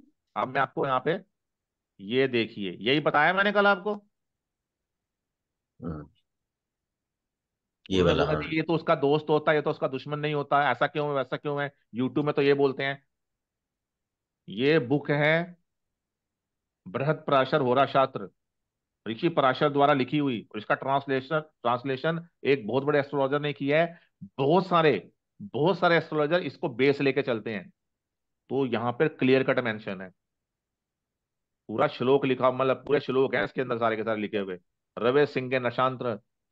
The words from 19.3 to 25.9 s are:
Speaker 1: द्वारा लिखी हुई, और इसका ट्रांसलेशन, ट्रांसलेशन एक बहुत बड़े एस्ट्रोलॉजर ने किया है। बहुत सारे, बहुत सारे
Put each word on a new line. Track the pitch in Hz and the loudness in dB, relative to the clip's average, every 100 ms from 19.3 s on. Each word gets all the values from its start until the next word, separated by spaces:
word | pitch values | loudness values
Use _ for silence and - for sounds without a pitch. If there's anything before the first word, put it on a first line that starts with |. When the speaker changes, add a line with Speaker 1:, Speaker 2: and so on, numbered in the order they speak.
| 160 131 127 151 | 2 2 2 2
Speaker 1:
द्वारा | 139 143 | 4 4
लिखी | 143 123 151 | 4 0 0
हुई, | 143 110 - | -2 -4 -6
और | 107 | -8
इसका | - | -4
ट्रांसलेशन, | 143 131 139 135 135 135 156 | -4 0 -2 0 -4 -2 -4
ट्रांसलेशन | 151 _ 117 123 135 135 160 165 170 _ | -4 _ -2 -2 -2 -4 -2 -4 -8 _
एक | - 139 104 | 0 0 0
बहुत | 131 | -2
बड़े | 139 147 | 0 0
एस्ट्रोलॉजर | 139 143 135 147 | 0 -2 0 0
ने | 147 | -2
किया | 143 139 151 | -4 0 2
है। | 170 175 _ _ | 0 -4 _ _
बहुत | - - 139 180 - | -12 -2 2 2 4
सारे, | 175 160 101 - _ _ - | 4 4 4 -2 _ _ -18
बहुत | 104 117 160 175 | -8 0 0 2
सारे | 175 | 2